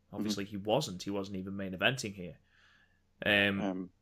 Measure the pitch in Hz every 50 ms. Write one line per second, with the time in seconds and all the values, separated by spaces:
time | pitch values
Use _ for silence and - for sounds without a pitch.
0 | _ _ - 104 104 107 104 101 98 101 104 98 95 107 110 143 151 120 92 90
1 | - 98 101 101 95 98 101 95 92 98 98 101 98 92 92 87 101 117 131 131
2 | - 104 98 95 87 82 - - _ _ _ _ _ _ _ _ _ _ _ _
3 | _ _ _ - - 104 104 101 101 101 98 98 95 95 92 92 92 - _ _